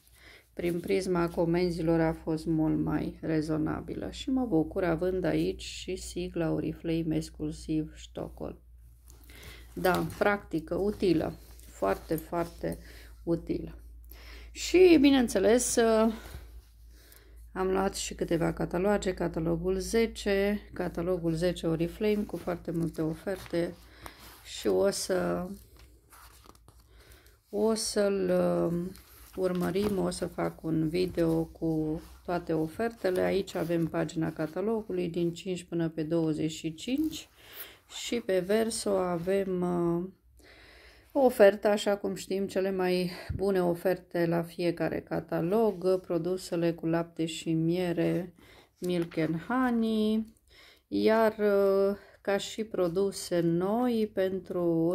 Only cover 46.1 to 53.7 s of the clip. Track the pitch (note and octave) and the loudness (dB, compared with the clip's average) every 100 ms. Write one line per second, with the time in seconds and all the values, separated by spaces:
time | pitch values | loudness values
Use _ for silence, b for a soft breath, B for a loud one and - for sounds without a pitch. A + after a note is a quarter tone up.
46.1 | F3 E3+ F#3 - E3+ E3+ E3+ E3 E3 E3+ | -2 -2 -4 -4 0 0 0 0 0 -2
47.1 | - E3 - E3 D#3+ E3 F3 F3+ E3+ E3 | -4 -6 -4 -2 0 2 0 0 0 0
48.1 | E3 F3+ B B B B _ F3+ F3+ E3 | 0 -4 B B B B _ -2 -2 -2
49.1 | - D#3 D#3+ - B3+ B3+ A#3 A3 A3 G#3+ | -2 -2 -2 -2 0 2 2 0 2 2
50.1 | A3 A3 _ _ B B B _ G3+ G#3 | 0 -2 _ _ B B B _ 2 4
51.1 | A3 A3 A3 G#3 G3+ G3 G3 G3 G3+ B | 6 4 4 2 4 4 4 4 0 B
52.1 | B - G3 - - A3 - F3+ F3 G3 | B -2 -2 -2 -6 -6 0 0 2 0
53.1 | F#3 - F3 E3+ E3+ F#3+ | -2 -2 2 2 2 2